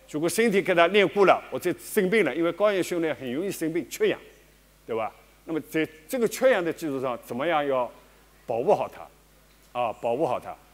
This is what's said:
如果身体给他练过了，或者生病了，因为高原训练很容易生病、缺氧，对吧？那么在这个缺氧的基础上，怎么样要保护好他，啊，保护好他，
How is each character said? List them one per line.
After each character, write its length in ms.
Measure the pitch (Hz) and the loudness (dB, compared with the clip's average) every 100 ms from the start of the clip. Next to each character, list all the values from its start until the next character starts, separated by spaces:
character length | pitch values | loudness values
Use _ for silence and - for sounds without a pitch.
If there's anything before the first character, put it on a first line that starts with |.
| - | -10
如 100 | 151 | -4
果 100 | 165 | -2
身 220 | 190 233 | 0 2
体 100 | 196 | 2
给 120 | 160 | 2
他 140 | 175 170 | 4 6
练 200 | 208 185 | 6 4
过 180 | 202 190 | 4 6
了， 180 | 117 - | 4 2
或 60 | 131 | -6
者 160 | 180 160 | -4 -6
生 300 | - 220 185 | -4 -2 2
病 140 | 226 | 2
了， 120 | 160 139 | 0 0
因 80 | |
为 80 | 170 | -2
高 200 | 170 208 | 0 0
原 120 | 196 | 2
训 180 | 160 175 | -2 -2
练 140 | 165 135 | -2 -4
很 160 | 131 | -6
容 120 | 131 196 | -6 -6
易 40 | |
生 220 | - 160 | -6 -4
病、 120 | 165 127 | -4 -6
缺 180 | - 214 | -2 -2
氧， 120 | 123 - - _ _ _ _ - | -2 -8 -20 _ _ _ _ -8
对 100 | 113 | -6
吧？ 160 | 104 - - _ - | -6 -10 -20 _ -8
那 80 | |
么 60 | 156 | -8
在 260 | - 160 151 - - | -4 -4 -4 -6 -8
这 120 | 262 | -2
个 80 | 220 | -2
缺 240 | - 254 | 2 2
氧 120 | 214 | 4
的 80 | 170 | 0
基 160 | 151 160 | -4 -6
础 140 | 135 | -4
上， 160 | 131 117 - | -4 -6 -8
怎 100 | 123 | -4
么 120 | 156 | 0
样 180 | 156 143 | 0 2
要 260 | 131 117 - - _ _ _ - | 0 -2 -8 -20 _ _ _ -6
保 160 | 117 | -2
护 140 | 156 151 | 2 2
好 120 | 107 | 0
他， 140 | - 78 - _ _ _ _ _ 123 | -10 -20 -20 _ _ _ _ _ -4
啊， 120 | 120 | -4
保 220 | 104 123 120 | -2 -2 -2
护 120 | 156 | -2
好 120 | 104 | -4
他， 160 | 95 80 _ | -6 -16 _